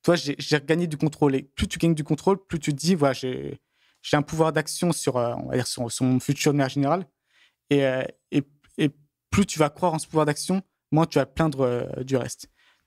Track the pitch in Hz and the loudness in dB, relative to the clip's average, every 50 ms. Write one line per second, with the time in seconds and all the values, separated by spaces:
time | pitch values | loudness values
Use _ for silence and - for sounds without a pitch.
0 | - 175 175 151 131 143 135 - - - 151 143 143 160 160 170 175 160 151 - | 2 2 2 2 0 -4 -6 -6 -2 0 0 0 2 0 0 0 0 -2 -2 -2
1 | 156 147 - - 151 139 135 135 - - _ - - - - - 170 165 165 151 | -2 -2 0 2 2 2 2 0 -2 -8 _ -4 -4 -4 -2 0 2 2 2 2
2 | 143 - 156 - - 190 196 190 - - 175 156 - 160 143 131 156 175 196 156 | 0 -2 -2 0 2 0 0 0 -2 -6 -8 -4 -2 -4 -4 0 0 0 2 4
3 | 143 135 127 - 131 127 127 135 143 143 - - _ _ _ _ _ _ _ _ | 2 2 2 0 -4 -6 -6 -6 -8 -10 -10 -12 _ _ _ _ _ _ _ _
4 | - - 151 147 143 - 160 160 160 160 147 156 151 - - - 180 170 160 - | -2 0 0 0 0 0 0 2 2 2 2 0 -2 -4 -4 -2 0 0 0 0
5 | - 139 123 123 117 120 - - 127 127 127 127 117 - - 123 120 113 - - | -2 -2 0 0 0 -2 -4 -6 -6 -4 -4 -2 -2 -4 -4 -6 -6 -6 -4 -2
6 | 135 127 127 123 - - 139 - - 151 143 147 135 123 - 143 139 143 165 190 | 0 2 2 2 0 -2 -2 0 2 2 2 2 0 0 0 0 0 2 0 0
7 | - - _ _ _ _ _ _ _ _ _ _ _ - 143 139 135 131 127 131 | -2 -8 _ _ _ _ _ _ _ _ _ _ _ 0 2 4 4 2 0 -2
8 | - - - _ _ _ - 143 143 - _ _ _ _ _ - 156 147 - _ | -4 -6 -10 _ _ _ -2 -2 -2 -2 _ _ _ _ _ 0 0 0 0 _
9 | _ _ _ _ _ _ - 196 202 - - 156 151 143 - - 180 175 156 156 | _ _ _ _ _ _ 0 0 0 2 2 0 0 0 0 -2 -2 -2 -2 -4
10 | - - 160 156 151 151 147 - - - 185 190 - _ _ _ _ _ 143 156 | -6 -2 -2 0 0 0 0 -2 -2 -2 -2 -4 -4 _ _ _ _ _ 2 2
11 | 165 - - 143 131 - - - 160 156 135 135 131 123 123 120 - - - 131 | 2 2 2 0 0 0 0 0 0 0 0 0 0 0 0 -2 -4 -6 -8 -8
12 | 131 131 135 123 123 127 - - - - _ _ _ _ _ _ _ | -4 -2 -2 -2 -2 -4 -10 -14 -18 -20 _ _ _ _ _ _ _